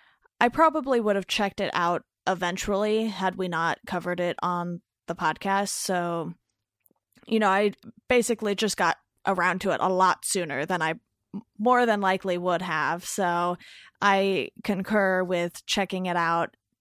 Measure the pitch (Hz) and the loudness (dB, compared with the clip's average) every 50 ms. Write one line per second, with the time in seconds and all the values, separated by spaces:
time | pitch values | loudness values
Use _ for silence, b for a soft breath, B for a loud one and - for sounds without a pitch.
0 | b b b b b b _ - 240 240 - 294 330 320 277 311 254 277 254 240 | b b b b b b _ 2 2 2 4 4 4 4 4 2 0 0 0 2
1 | 214 208 202 196 185 - - - 208 196 - - 196 151 - 175 175 170 175 156 | 2 2 2 0 0 -2 -2 -2 -2 -2 -2 -4 -4 -2 -2 0 0 0 0 -2
2 | - _ _ _ - - 190 175 - 208 185 - - - 202 196 214 214 214 220 | -4 _ _ _ -2 -2 -2 0 -2 -4 -4 -4 -2 -2 0 0 2 2 2 0
3 | 220 226 190 180 190 185 185 - 185 180 170 160 170 165 135 - - - 185 175 | 0 -2 -2 -2 -2 -2 -2 -2 -4 -4 -2 -2 0 -2 -2 -4 -6 -6 -6 -6
4 | 165 175 175 175 175 175 - - - 180 180 175 175 175 175 170 _ _ _ _ | -4 -4 -4 -2 -2 -4 -4 -4 -4 -4 -2 -2 -4 -4 -6 -8 _ _ _ _
5 | _ - - - 180 160 - - - 196 196 196 202 190 - - - - 185 175 | _ -10 -8 -2 -2 -2 -2 -2 -2 -2 0 0 0 -2 -4 -6 -4 -2 -2 -2
6 | 175 170 170 170 156 165 170 _ _ _ _ _ _ _ _ _ _ _ _ _ | -2 -2 -4 -4 -6 -6 -10 _ _ _ _ _ _ _ _ _ _ _ _ _
7 | _ _ _ _ _ - 220 220 214 196 190 196 214 208 202 - - - - _ | _ _ _ _ _ 0 0 2 4 4 4 4 2 2 0 -4 -14 -20 -20 _
8 | _ - 254 247 226 - 233 - 214 208 202 190 220 202 - - 185 165 - - | _ 2 2 2 4 2 0 -2 -2 -2 -2 0 -2 -2 0 0 0 0 0 -2
9 | _ _ _ _ - - 190 180 175 185 175 185 - 196 156 - - 185 185 185 | _ _ _ _ -2 -2 0 2 2 0 0 0 0 -2 0 2 2 2 2 4
10 | 185 185 - - - - - 196 175 151 139 123 151 147 185 170 160 160 165 - | 4 4 2 2 0 0 0 0 0 -2 -4 -4 -2 -2 -2 -2 0 -2 -4 -4
11 | _ _ _ _ _ _ - 202 - _ _ - 208 247 254 247 247 233 214 202 | _ _ _ _ _ _ -16 -16 -16 _ _ -2 2 4 4 4 4 4 2 2
12 | 196 190 190 190 196 190 175 175 175 185 175 170 185 180 160 156 147 135 165 175 | 2 2 0 0 0 -2 -2 -2 0 0 0 0 -2 -2 -2 -2 0 -2 -2 -4
13 | - - - - 190 175 175 175 175 175 180 - B B B B B B B B | -6 -8 -4 -2 0 0 0 0 0 0 -2 -4 B B B B B B B B
14 | 202 202 196 196 196 196 190 165 117 - - - - - 202 190 185 - 214 208 | 2 2 4 4 2 2 0 -2 -2 -6 -8 -10 -4 -4 -2 -2 -2 0 0 2
15 | 196 190 185 185 185 175 185 170 175 175 - - - - - 208 190 - 196 185 | 2 2 2 0 0 0 0 -2 -2 -4 -6 -8 -8 -4 -2 -2 -2 -2 -4 -4
16 | 185 180 175 175 170 165 170 170 170 - _ _ _ _ _ _ | -4 -2 -2 0 0 0 0 0 -2 -4 _ _ _ _ _ _